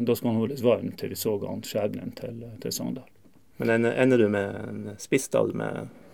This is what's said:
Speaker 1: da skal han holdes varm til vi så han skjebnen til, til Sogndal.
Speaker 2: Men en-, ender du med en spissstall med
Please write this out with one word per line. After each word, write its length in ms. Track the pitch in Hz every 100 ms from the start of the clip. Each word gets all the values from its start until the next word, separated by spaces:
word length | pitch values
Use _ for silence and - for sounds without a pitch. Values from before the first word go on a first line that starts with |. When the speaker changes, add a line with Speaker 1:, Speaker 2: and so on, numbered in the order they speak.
Speaker 1:
da 140 | 120
skal 160 | - 120
han 80 | 113
holdes 220 | 113 -
varm 300 | 117 104 - -
til 120 | -
vi 40 |
så 240 | - 117 104 98
han 140 | 104
skjebnen 520 | - 110 104 104 -
til, 300 | - 110 117 117 110
til 100 | -
Sogndal. 320 | - 123 123 - - - - _ -
Speaker 2:
Men 100 | 117
en-, 140 | 117 117
ender 260 | 127 131 123
du 100 | 104
med 260 | 104 98 104
en 380 | 107 107 104 104
spissstall 540 | - 139 - - -
med 340 | - - - 123 - -